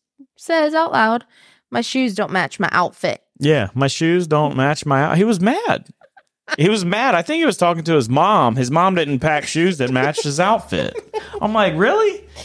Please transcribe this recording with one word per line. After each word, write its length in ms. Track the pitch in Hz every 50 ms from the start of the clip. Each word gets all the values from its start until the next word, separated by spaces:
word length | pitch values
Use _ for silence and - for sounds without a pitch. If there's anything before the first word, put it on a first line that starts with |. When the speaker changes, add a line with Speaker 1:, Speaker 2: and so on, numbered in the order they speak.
| _ _ _ - 269 _ _
Speaker 1:
says 380 | - - - 330 320 302 302 311
out 180 | 320 330 330
loud, 320 | - 240 220 220 233 240 - _ _ _ _ _ _ _ _ -
"My 100 | 240 233
shoes 340 | 240 - - 262 262 233 190
don't 180 | 220 196 -
match 280 | 185 185 160 - - -
my 80 | 190 -
outfit." 520 | - 175 175 - - - - 156 - - _ _ _ -
Speaker 2:
Yeah, 320 | 139 147 156 135 101 95 -
"My 120 | 123 139
shoes 400 | 135 - - 165 165 170 180 175
don't 300 | 156 151 147 151 147 -
match 280 | 131 131 143 151 - -
my 180 | 147 139 135 143
out-," 120 | 160 -
he 80 | 165 208
was 160 | 233 220 160
mad. 460 | 180 226 294 403 480 415 - - - - - _ _ _ _ - _ _ _ _ _ - - -
He 100 | 147 196
was 160 | 220 214 180
mad. 300 | 175 190 220 247 269 -
I 80 | -
think 180 | 170 - 302 330
he 60 | 330
was 100 | 269 190
talking 260 | - 175 175 175 165 156
to 100 | 165 165
his 160 | 147 117 110
mom. 460 | 127 147 175 202 214 180 139 117 110
His 140 | 131 127 123
mom 240 | 147 165 180 190 185
didn't 260 | 175 156 143 143 123
pack 260 | 156 156 151 147 139
shoes 320 | - - 160 170 190 180 139
that 120 | 127 127
matched 320 | 127 127 131 147 151 - -
his 140 | 147 139 156
outfit. 560 | 180 202 226 196 - - - 80 60 - - 415 - - - 440 - - - 403
I'm 140 | - 214 220
like, 180 | 220 202 180 156
"Really?" 480 | 156 196 254 392 427 440 403 370 - - - - -